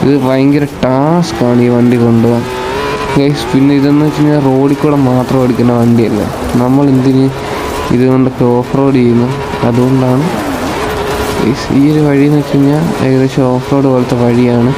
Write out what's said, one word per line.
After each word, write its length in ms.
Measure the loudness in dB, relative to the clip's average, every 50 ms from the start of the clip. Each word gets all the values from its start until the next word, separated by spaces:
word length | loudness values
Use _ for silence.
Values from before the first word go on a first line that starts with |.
| 2
ഇത് 120 | 2 0 2 0
ഭയങ്കര 380 | 0 0 2 2 2 2 2 0 -2 -4 -4 -2
ടാസ്ക്കാണ് 760 | -2 0 0 0 0 0 0 0 -2 -2 -2 0 0 2 2 2
ഈ 40 | 2 2
വണ്ടി 220 | 2 2 2 2 2
കൊണ്ടുപോകാൻ 420 | 2 2 2 2 2 2 0 0 -2 -4 -6 -6 -6 -6 -6 -6 -4 -4 -6 -6 -6 -4 -2 0
ഗൈസ്. 260 | 0 0 0 -2 -4 -2
പിന്നെ 200 | 0 2 2 2 2 2
ഇതെന്ന് 240 | 2 2 2 2 0 0
വെച്ച് 120 | 0 0
കഴിഞ്ഞാൽ 200 | 0 2 2 2 2 2
റോഡിൽ 300 | 2 2 2 0 0 0
കൂടെ 160 | 0 0 0 2 2 2
മാത്രം 300 | 2 0 0 0 0 0 0
ഓടിക്കുന്ന 300 | 0 0 0 2 2 2 2
വണ്ടിയല്ല, 420 | 2 2 2 2 2 0 0 -2 -4 -4 -6 -6 -8 -4 -2 0
നമ്മൾ 220 | 0 2 2 2 2 2 2
എന്തിന് 320 | 2 2 2 2 2 0 0 -2 -4 -8 -8 -8 -8 -8 -8 -8 -8 -4 -2 0
ഇതുകൊണ്ടൊക്കെ 480 | 2 2 2 2 2 2 0 0 0 0 0 2 0
ഓഫ് 200 | -2 -2 -2 0
റോഡ് 180 | 0 2 2 2
ചെയ്യുന്നു? 260 | 2 2 2 2 0 0 -2 -6 -6 -6 -6 -4 -2 -2
അതുകൊണ്ടാണ് 560 | 0 0 0 2 2 0 2 0 0 0 0 -2 -4 -4 -6 -6 -6 -6 -6 -6 -6 -6 -6 -6 -6 -6 -6 -6 -6 -6 -6 -6 -4 -2
ഗൈസ്. 260 | -2 -2 -2 -4 -4 -2 0 2
ഈ 20 | 2 2 2
ഒരു 80 | 2 0 2
വഴി 180 | 2 2 2 2
എന്ന് 120 | 2 0
വെച്ച് 160 | -2 0 0 0
കഴിഞ്ഞാൽ 260 | 2 2 2 0 -2 -2 -2 -2 -2 0
ഏകദേശം 380 | 0 2 0 0 0 0 0 0 0
ഓഫ് 180 | -2 -2 -2 -2
റോഡ് 140 | 0 0 2 2
പോലത്തെ 240 | 0 0 0 0 0 0
വഴിയാണ്. 500 | 0 2 2 2 2 2 2 2 0 -2